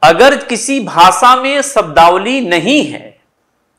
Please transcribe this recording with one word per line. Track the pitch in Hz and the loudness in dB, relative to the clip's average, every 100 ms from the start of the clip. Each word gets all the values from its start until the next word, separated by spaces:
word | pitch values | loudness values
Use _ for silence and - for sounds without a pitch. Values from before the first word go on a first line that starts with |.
अगर | 156 170 254 277 - | 2 2 2 0 -6
किसी | 233 - 277 | -8 -6 -6
भाषा | 208 156 175 180 247 254 | -6 2 2 4 2 2
में | 262 285 | 0 -4
शब्दावली | 269 - 170 147 165 180 196 269 | -2 -4 -2 2 2 2 -2 -4
नहीं | 226 170 170 294 196 | -2 -2 0 0 -2
है, | - 110 _ _ _ _ _ _ | -8 -18 _ _ _ _ _ _